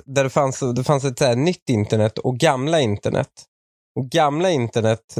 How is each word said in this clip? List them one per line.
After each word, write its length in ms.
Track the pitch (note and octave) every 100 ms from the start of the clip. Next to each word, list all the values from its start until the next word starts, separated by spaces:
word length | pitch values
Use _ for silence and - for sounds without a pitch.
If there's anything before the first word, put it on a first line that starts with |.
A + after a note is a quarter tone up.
| -
där 180 | C3+
det 60 | C3+
fanns, 300 | D#3 C3+ - C3 B2
det 80 |
fanns 200 | B2+ C#3+ C3+
ett 120 | A#2+
så 60 | C#3
här 100 | A#2+
nytt 340 | E3 F3 -
internet 480 | A2 G#2 A2 A2 -
och 200 | B2 B2+
gamla 420 | D#3 C3 C#3+ E3
internet. 500 | A#2 G#2 - - C3+ - - _ _ _ _ -
Och 100 | C3
gamla 400 | D#3+ D3+ D3 F#3+
internet, 500 | D3+ A2+ A#2+ A2 A2 _